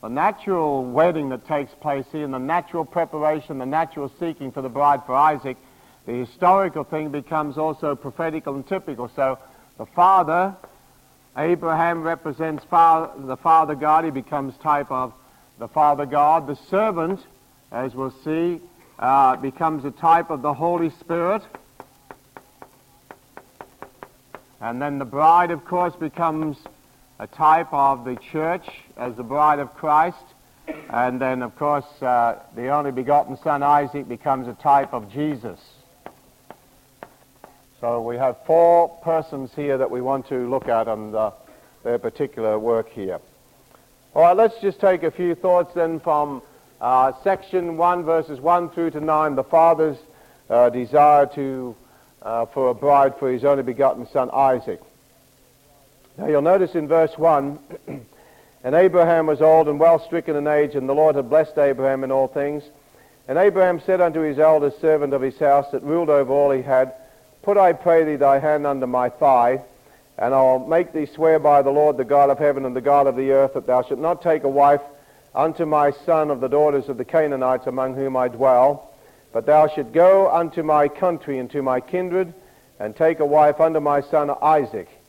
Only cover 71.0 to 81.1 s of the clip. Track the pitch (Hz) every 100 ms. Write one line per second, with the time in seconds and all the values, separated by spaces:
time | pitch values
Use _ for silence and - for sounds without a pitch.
71 | 147 - 160 156 147 147 139 143 151 131
72 | 120 143 139 139 147 135 135 127 127 143
73 | 139 127 135 135 135 135 - 127 123 131
74 | 160 170 175 156 143 139 143 143 - -
75 | _ _ _ - 156 156 160 151 147 139
76 | - 160 151 135 127 143 151 143 127 123
77 | 120 165 151 135 127 127 139 127 131 131
78 | 135 131 127 117 131 123 131 143 - _
79 | _ _ _ 117 113 151 151 151 123 156
80 | 180 190 190 170 165 175 156 151 147 -
81 | 180